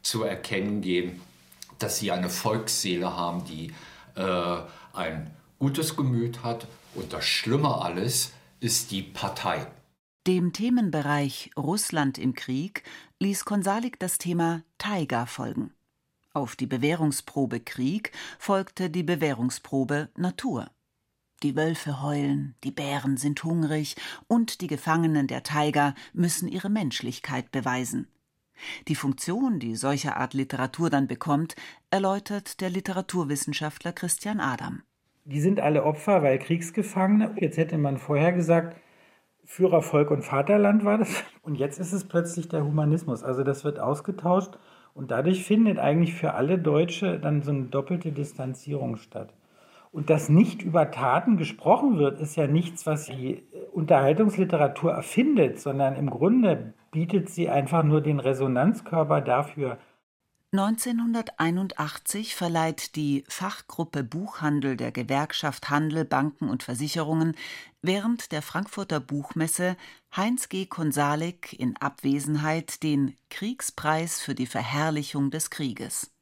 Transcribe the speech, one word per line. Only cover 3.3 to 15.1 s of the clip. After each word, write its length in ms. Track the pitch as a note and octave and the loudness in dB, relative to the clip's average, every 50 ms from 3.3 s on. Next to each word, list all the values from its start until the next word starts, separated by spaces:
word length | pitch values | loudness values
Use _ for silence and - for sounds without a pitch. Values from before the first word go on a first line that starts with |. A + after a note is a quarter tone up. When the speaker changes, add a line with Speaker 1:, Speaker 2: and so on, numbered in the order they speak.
| E2+ F2+ - | -4 -6 -8
Speaker 1:
die, 280 | - D#2 D#2 E2 D#2+ D#2+ - - - - - - - - | -8 -10 -10 -10 -12 -12 -16 -20 -20 -20 -20 -20 -16 -8
äh, 420 | F#2+ F#2+ F#2+ F2+ F2 F2 F2 F2 E2+ E2 - - - - - - | -4 -2 0 0 0 0 -2 -4 -4 -6 -12 -18 -20 -20 -14 -8
ein 380 | G2 E2+ D#2+ D#2 D#2 D#2 - - - _ _ _ | -6 -6 -6 -6 -8 -10 -12 -16 -20 _ _ _
gutes 400 | _ C3+ C#3 C#3 E3 D#3 D#3 - | _ -2 0 0 0 -2 -2 -2
Gemüt 460 | - C#3 B2+ B2 A#2 A#2 A#2+ A#2+ - - | -2 0 0 0 0 0 -2 -6 -6 -6
hat. 240 | A#2+ A#2 - - - - - - - - | -6 -6 -6 -8 -16 -20 -20 -20 -14 -12
Und 180 | F#2 F2+ - | -12 -10 -8
das 140 | E2+ - - | -8 -4 -2
Schlimme 560 | - - - - A2 B2 D3 D3+ C#3 - - | -2 -2 0 0 2 2 2 2 2 0 0
alles 520 | F2 F2 E2+ F2+ G#2 B2+ B2+ - - - - - - _ _ _ | -2 -4 -2 -2 -2 0 0 0 -2 -4 -8 -20 -20 _ _ _
ist 320 | B2 A2+ - - - - | -2 -2 0 -2 -2 -4
die 100 | G2+ - | -6 -6
Partei. 640 | - - - - - F#2+ - - - - - D3+ - - - - _ _ _ _ _ _ _ _ _ | -6 -8 -8 -6 -6 -6 -6 -4 -2 -2 -2 -2 -4 -10 -16 -20 _ _ _ _ _ _ _ _ _
Speaker 2:
Dem 260 | F#3 F#3 F#3 F3 F3 E3+ | 0 2 2 2 0 -2
Themenbereich 960 | - G#3+ B3 B3 B3 A3 F3+ D3 D3+ C#3 C#3+ D3 D3 C#3+ C3+ - - - - - | -2 0 2 2 2 2 2 0 0 0 0 0 0 0 -2 -4 -8 -14 -10 -8
Russland 600 | - C3+ C#3+ F#3 G#3 - - - D#3 C#3+ C3+ C3+ | -4 -2 -2 0 -2 -2 -2 0 0 0 0 -2
im 160 | - E2+ C3 B2 | 0 -2 -2 -2
Krieg 500 | - - - B2+ C3+ D#3+ G3+ _ - _ - - - - _ _ _ | -2 -6 -4 -4 -4 -4 -6 _ -12 _ -12 -20 -20 -20 _ _ _
ließ 260 | F#3+ G3 G3 F#3 - | 0 0 0 -2 -2
Konsalik 540 | - G#3 G3+ F3 G3 G3 A3+ A#3 B3 - _ | -2 -2 0 2 2 0 0 -2 -4 -6 _
das 180 | F#3 F3+ - | -6 -4 -4
Thema 440 | - - E3+ F3 E3+ E3 E3 E3 E3 E3 _ _ | -4 -2 0 0 2 2 2 0 -2 -6 _ _
Taiga 480 | _ - G#3 G#3 F#3 D3+ - | _ -6 -4 -2 -2 -2 0